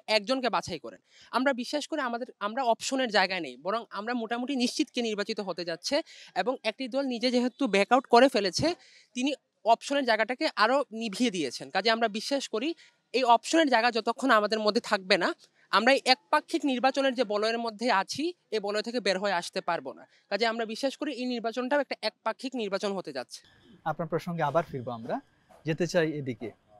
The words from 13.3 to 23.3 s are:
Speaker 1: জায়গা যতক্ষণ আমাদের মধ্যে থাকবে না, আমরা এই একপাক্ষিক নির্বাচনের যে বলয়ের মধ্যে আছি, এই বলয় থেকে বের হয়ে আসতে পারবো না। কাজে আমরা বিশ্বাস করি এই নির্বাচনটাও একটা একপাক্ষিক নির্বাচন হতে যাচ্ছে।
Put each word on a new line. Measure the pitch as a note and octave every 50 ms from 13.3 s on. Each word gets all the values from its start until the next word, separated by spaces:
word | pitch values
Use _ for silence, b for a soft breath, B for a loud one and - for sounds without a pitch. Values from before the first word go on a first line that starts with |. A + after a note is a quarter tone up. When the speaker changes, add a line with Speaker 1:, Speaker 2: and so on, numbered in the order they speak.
| A#3 A#3 - - D#4 E4 D#4+ C4+
Speaker 1:
জায়গা | B3 A3 A#3 B3
যতক্ষণ | A3 A3+ G#3 A#3 A#3 B3+ B3+ C4+
আমাদের | A#3 G#3+ G#3 G3+ A3 A3
মধ্যে | G#3+ G#3 G3+ A#3
থাকবে | - - A3 G3 F#3 F#3 G3+ E3+
না, | G3 D4+ F4 b b b b b b b
আমরা | F3+ G3 A3+ B3+
এই | C#4 B3 -
একপাক্ষিক | B3 B3+ - _ _ D4+ D4+ - - - D#4 D4+
নির্বাচনের | C#4+ B3+ B3 A3 C4 - C#4 C4+ C4+ A#3+
যে | A#3+ A#3+
বলয়ের | G3 G#3 G3+ G#3+ A3+ A#3 A#3
মধ্যে | A#3 A#3 G#3+ G3+ A#3 B3+
আছি, | G3 G3 F#3+ - - C4 D4+ F4 - _ _ _
এই | G#3+ G#3+
বলয় | F#3+ G#3 G#3 G#3+
থেকে | G#3 A#3 A#3 B3
বের | F#3+ G3+ F#3 F#3
হয়ে | G#3 G3+
আসতে | F#3 E3+ E3+ - - F#3+
পারবো | - F3 E3+ D#3+ C3 C3
না। | - - - b b b b _
কাজে | G3+ G3+ A#3
আমরা | A3+ A3+ A#3 A3+
বিশ্বাস | G#3+ A3+ - C#4 C4+ -
করি | - D4+ D4+
এই | B3+ A3+ B3+
নির্বাচনটাও | B3+ B3 A#3 G#3 A3+ A3 B3+ B3 B3+ D4 D4
একটা | C4 - - -
একপাক্ষিক | - G#3+ - _ - A3 A3 - - C4+ -
নির্বাচন | B3 G#3+ F#3+ G3 F#3+ - G3+
হতে | G3 F#3 - D#3+
যাচ্ছে। | C3 C3 A#2+ -